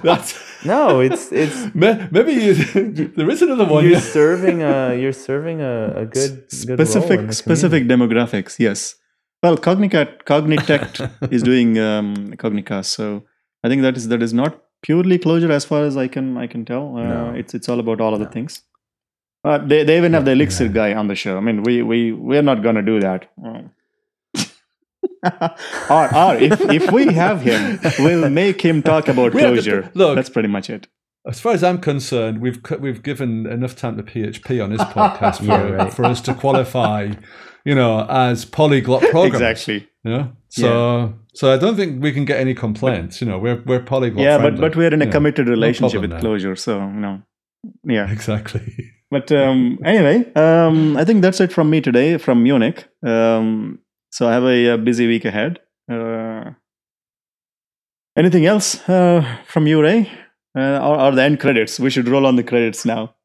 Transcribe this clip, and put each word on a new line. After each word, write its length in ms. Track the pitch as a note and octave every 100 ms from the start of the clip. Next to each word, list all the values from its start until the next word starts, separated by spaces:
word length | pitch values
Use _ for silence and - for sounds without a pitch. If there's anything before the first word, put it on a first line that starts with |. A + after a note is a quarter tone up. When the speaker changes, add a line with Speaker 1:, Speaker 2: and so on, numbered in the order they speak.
Speaker 1:
that's 340 | E3 - - - - -
Speaker 2:
No, 340 | D3+ B3 C4+ C3
it's, 320 | C3 - -
it's 420 | B2+ D3+ B3+ A3
Speaker 1:
May-, 340 | F3 G3 A3 F#3
maybe 220 | E3 E4
you, 200 | C4 G#3
<laughs> 640 | F3 - G3 G#3+ D3+ -
there 140 | - D#3+
is 120 | D4+
another 220 | F4 B3
one, 180 | F#3+ D3+
Speaker 2:
You're 80 | E3+
Speaker 1:
yeah. 60 | E3+
Speaker 2:
serving 640 | - D3+ D3+ F3+ F#3 F3
a, 320 | D3 C3+ C3
you're 180 | B2 C3+
serving 480 | C3+ - C#3 D#3+ E3
a, 320 | C3+ A#2 G#2+
a 100 | -
good, 380 | A2+ B2+ C#3 C3 _
Speaker 3:
S-, 140 | C3
Speaker 2:
good 120 | A#2 B2+
role 60 |
Speaker 3:
specific, 340 | D#3+ G#3+ E3+ -
Speaker 2:
in 60 | G#2+
the 60 |
Speaker 3:
specific 500 | A2 - E3 D#3 D#3 A#2+
Speaker 2:
community. 280 | B2+ A#2+
Speaker 3:
demographics, 440 | A2+ A#2+ G2+ F#2 -
yes. 360 | A2+ F#2 - - _ _ _ _
Well, 160 | F3 D#3+
Cognicat, 680 | E3+ F#3+ G3+ E3 C#3+ -
Cognitect 840 | - C#3+ D#3 D3+ - D3 - - C3 -
Speaker 1:
<laughs> 100 | C3
Speaker 3:
is 100 | B2
doing, 380 | A#2 B2+ A#2 A2
um, 540 | A2 G#2+ G#2 G2+ G2+ -
Cognicast, 480 | A#2 G#2 G2 G2+
so 380 | F#2 - G#2+ G#2 _ _ _ _
I 60 | A#2
think 120 | C3+
that 120 | C3
is, 140 | B2+ A2+
that 120 | A#2+
is 120 | A#2
not 280 | A#2 D3 - _ _
purely 360 | - D#3+ F3+ F3+
Clojure 300 | F3 E3 E3
as 120 | C#3+
far 200 | - D3
as 100 | D3
I 140 | C3+ C3
can, 260 | C3+ C3 B2
I 100 | A#2+
can 180 | A#2+
tell. 320 | A2+ A#2+ C#3+ A#2+
Uh, 60 |
Speaker 2:
No. 300 | A#2 A#2 A#2
Speaker 3:
it's, 180 | B2 A#2+
it's 160 | A2+ -
all 100 | A#2+
about 220 | A2+ A2+
all 120 | A2
other 120 | G#2+
Speaker 2:
No. 60 | G#2+
Speaker 3:
things. 300 | A#2 C3+ - _ _ _ _ _ _ _ _
Uh, 120 | D3+ D3
they, 240 | D3 D3+
they 120 | D3 E3
even 140 | E3+
have 120 | D#3+
the 60 | C3+
Speaker 1:
Yeah. 40 |
Speaker 3:
Elixir 320 | C3 G2 F#2 A2+
guy 260 | G#2+ G#2
on 140 | G#2+ G#2
the 80 |
show. 220 | G2 G#2 F#2+
I 20 |
mean, 240 | A2+ G#2+
we, 180 | A2+ A#2+
we, 300 | A2+ A#2 A#2
we're 300 | A2 - C#3+
not 180 | D3 A#2+
gonna 200 | A#2 A2
do 180 | G2+ A2
that. 300 | F#2+ F#2 - -
Uh, 160 | A#2 A2+ - _ _ _ _ _ _ - - _ _ _ _ _ F#4+ -
<laughs> 640 | F3 - E3+ - - - -
Or, 160 | D3+ C#3
or 200 | C#3+ F3+
if, 240 | A#2+ C#3 G#3+
if 300 | F#4+ D#3 F#4
we 220 | A#3 C#4
have 280 | D#3+ F3+ F#3+
him, 380 | B2 A2 G2+ G2 E3 C#3
we'll 300 | D3 F3 D3
make 320 | D3+ G3 F#3+
him 200 | E3+ D#3+
talk 260 | D#3 D#3 D3+
about 260 | B2+ B2
Speaker 1:
We 80 | B3+
have 140 | B2
to 60 | A#2+
Speaker 3:
Clojure. 300 | G2+ G2 F2+
Speaker 1:
look, 200 | F3+ F3
Speaker 3:
That's 140 | C3 B2+
pretty 180 | A#2+ G#2
much 200 | G2+ F#2+
it. 180 | G#2+ - _ _ _ -
Speaker 1:
as 120 | A#2
far 140 | C#3
as 100 | -
I'm 160 | F3+ F3+
concerned, 600 | D#3 C#3+ C3 B2 A2 A2
we've 200 | B2+ B2
cu-, 140 | - D#3
we've 240 | C#3 A#2
given 420 | D3 C#3 B2+ A2+
enough 300 | A2 A#2+ B2+
time 220 | - B2 A2
to 60 |
P 200 | G#2 A#2+
H 200 | G#2+ A2
P 160 | - B2
on 80 | G2+
this 100 | A2
Speaker 3:
<laughs> 140 | - -
Speaker 1:
podcast 400 | - - G2 -
for, 60 |
Speaker 2:
Yeah, 240 | G#2 G2+ G2+
right. 240 | F#2+ F#2+
Speaker 1:
for 120 | -
us 160 | B2 A#2+
to 120 | -
qualify, 800 | B2+ C#3 C3+ B2+ C3 A2 G#2 G#2 G#2 - - - -
you 100 | C#3+
know, 300 | C#3 A#2+ A2 G#2+
as 360 | C3 B2+ A#2
polyglot 560 | - - D3+ C3+ A2+ C3 -
programmers. 300 | E3 F#3 A#2+
Speaker 3:
Exactly. 460 | A#2 A2+ - G#2 - _
Speaker 1:
You 80 | A2
know? 200 | A#2+ B2+ - _
So, 180 | - B2
Speaker 3:
Yeah. 420 | A#2 A#2+ A#2+ A#2 G#2+ _
Speaker 1:
so 200 | - C3+
I 40 | C3
don't 180 | F#3
think 260 | G#3 F#3 C3
we 80 | D3
can 140 | C3+
get 120 | C#3 B2
any 140 | C3
complaints. 640 | B2+ A2+ G#2+ C3 G#2 E2+ -
You 60 | A#2+
know, 100 | F#2
we're, 220 | A2+ A#2+
we're 160 | A#2+ B2+
polyglot 400 | B2 C3+ B2 A2
Speaker 3:
Yeah, 140 | C#3 D3
but, 40 |
Speaker 1:
friendly, 200 | - G#2
Speaker 3:
but 140 | D#3
we're 180 | D#3 E3
in 80 | D3+
a 40 |
Speaker 1:
you 40 | C3
know, 20 |
Speaker 3:
committed 340 | D3 D3 D3 A#2+
Speaker 1:
no 40 |
Speaker 3:
relationship 500 | A#2 A2+ A#2+ C3 G#2
Speaker 1:
problem 100 | E2+ E2
Speaker 3:
with 180 | A2+ G#2
Speaker 1:
there. 120 | F#2+
Speaker 3:
Clojure, 40 | F#2
so, 200 | - G2+
you 200 | G2 G#2
know, 160 | G2+ G2 _ _ _ _ A3 _
yeah. 280 | D#3 A2+ G2
Speaker 1:
Exactly. 800 | G#2+ - G#2+ - A2+ - - - _
<laughs> 40 | _
Speaker 3:
But, 200 | C#3 -
um, 460 | D3 C3+ C3 B2 C3
anyway, 400 | D#3+ G#3+ D3 G#3+ A#3+
um, 640 | D#3 D#3+ E3 E3 D#3+ D#3 C#3
I 80 |
think 160 | E3 A3
that's 180 | F#3 F#3
it 140 | F3+
from 160 | F3 D#3
me 100 | D#3
today, 380 | C#3 B2 D3 E3
from 240 | - B2
Munich. 460 | A#2+ C#3 A#2 - - _
Um, 760 | C#3 A2+ A2+ A2+ A2 A2 G#2+ - _ _ _
so 160 | - A#2
have 160 | A#2+
a, 280 | B2+ B2 A#2+
uh, 40 | A#2
busy 300 | A2+ A#2 A#2
week 180 | A2+
ahead. 340 | A2 G#2 C3+ F3 _ _ -
Uh, 600 | A#2 A2+ A2+ A2+ A2 - C3+ _ _ _ _ _ _ _ _ _ _ _ _ _ _ _ -
anything 280 | F3 F3 D#3+
else, 200 | G#3 - - -
uh, 340 | F#3 F3+ F3 B2+ A#2+
from 220 | - E3 D3+
you, 140 | D#3
Ray? 300 | D3+ A3+ G3+ - - _ _ B2+
Uh, 220 | C3+ C#3
or, 160 | C3+ D3+
or 120 | C3+
the 100 | C3
end 180 | C#3 D3
credits? 400 | C3+ A#2+ G#2+ -
We 120 | C3
should 160 | B2+ A#2+
roll 160 | C#3
on 100 | C3+
the 80 | B2
credits 400 | A#2+ A#2+ A#2 G#2+
now. 300 | A#2+ A2+ A2 _